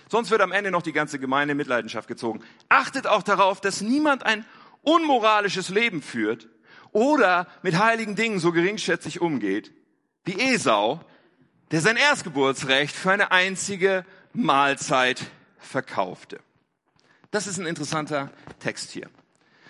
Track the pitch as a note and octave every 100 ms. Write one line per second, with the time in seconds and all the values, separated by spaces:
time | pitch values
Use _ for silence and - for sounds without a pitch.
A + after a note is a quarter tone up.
0 | - G#3+ G3+ G#3+ F#3 F#3+ G3 F3+ D#3+ D3
1 | D3+ C#3+ C3 C3+ D3 C#3+ C#3 B2 A2 A2
2 | - - A#2+ G#2+ - - - C4 C4 C4+
3 | G3+ G3+ G#3 F#3+ G3 G3 G3 - G#3 C#4+
4 | D4+ C4+ - G#3+ A3+ - - _ - E4
5 | D#4 B3+ G#3+ G#3+ G3+ F3 E3+ F3+ A#3 E3+
6 | - A#2+ G#2+ A2+ - _ _ - - G#3
7 | C4 D4+ F#3+ F3 F3+ - F#3 F3 A3+ A3+
8 | G#3+ G3+ A3+ G3 E3+ E3+ F3+ G#3+ - F3
9 | D#3+ - E3+ C3+ G2+ G2+ - _ _ _
10 | _ _ - G3 C4 A3+ B2+ G#2+ G#2+ E3
11 | - _ _ _ _ _ _ D#3 F3 A#3
12 | C#4+ C#4+ F#3+ C#3+ C3+ C3 C#3 C3+ D3 -
13 | F#3 G3+ G3+ F#3 F#3+ F#3+ - G3 F#3+ F#3+
14 | F3+ - _ - B2+ C#3 C#3 C3+ - C3+
15 | B2+ B2+ - - _ _ - C3+ - -
16 | F#2 - - - - _ _ _ _ _
17 | _ _ _ G#3 G3+ F#3 E3 D#3+ C#3+ D#3
18 | D3+ D3 C#3 - - - A#2+ - - -
19 | - _ _ _ _ _ -